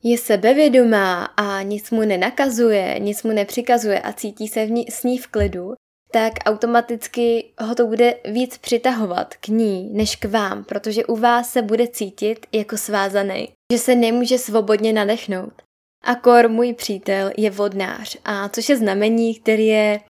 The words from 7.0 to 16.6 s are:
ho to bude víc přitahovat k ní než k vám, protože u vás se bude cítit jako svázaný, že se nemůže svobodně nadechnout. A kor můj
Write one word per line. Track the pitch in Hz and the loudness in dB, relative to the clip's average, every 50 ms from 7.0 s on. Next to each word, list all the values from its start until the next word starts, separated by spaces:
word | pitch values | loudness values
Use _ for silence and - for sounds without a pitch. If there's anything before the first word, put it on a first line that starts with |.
| - - - 247 233 233 233 233 - _ _ - | -8 -8 -4 0 2 2 2 0 -2 _ _ -10
ho | 220 214 233 | -6 -6 0
to | - 240 | 0 0
bude | 220 220 233 240 240 240 240 - | 0 4 4 4 4 2 0 -8
víc | - 214 240 254 247 - - | -6 -4 -2 -4 -4 -6 -14
přitahovat | - - 240 233 233 262 247 226 220 190 175 - - - - | -6 -2 -2 0 0 0 0 0 -4 -2 -2 -4 -4 -6 -10
k | _ - - | _ -6 -2
ní | 214 226 226 214 196 185 185 214 | 0 0 2 0 -2 -4 -6 -6
než | 214 202 214 208 - | -4 -2 -2 -2 -4
k | - - | -6 -8
vám, | 202 196 226 208 190 196 208 202 | -2 -2 -2 -2 -2 -6 -8 -10
protože | - 214 208 - 220 208 220 - | -8 -8 -6 -6 -4 -4 -2 -2
u | - 240 | -2 -2
vás | 220 226 240 240 240 240 - | 2 2 2 2 2 0 -2
se | - 254 | -4 -4
bude | 220 202 220 226 240 233 | -2 0 0 0 0 -2
cítit | 240 - 220 190 190 - 208 214 220 - - _ | -2 -8 -8 -8 -8 -6 -4 -4 -4 -6 -10 _
jako | - 214 208 208 226 | -4 -4 -4 -4 -8
svázaný, | 208 - - 208 202 196 196 190 202 196 196 190 - - - _ _ _ _ | -8 -6 -4 -2 -2 -2 0 -2 -2 -2 -2 -4 -6 -8 -10 _ _ _ _
že | 240 233 | -2 0
se | 240 - 254 | 2 2 4
nemůže | 240 233 226 226 240 247 240 254 240 | 4 4 2 2 0 0 0 0 -2
svobodně | 247 - 208 226 208 196 214 208 214 220 | -2 0 0 0 2 2 0 2 2 0
nadechnout. | 220 214 208 202 220 226 - - 196 185 190 220 _ - _ _ _ _ _ _ _ _ - | 0 0 0 0 -2 -4 -4 -6 -6 -6 -6 -10 _ -20 _ _ _ _ _ _ _ _ -2
A | - 247 | -2 -2
kor | 247 - 247 240 240 233 233 | 2 4 8 8 8 8 6
můj | 226 226 | 4 2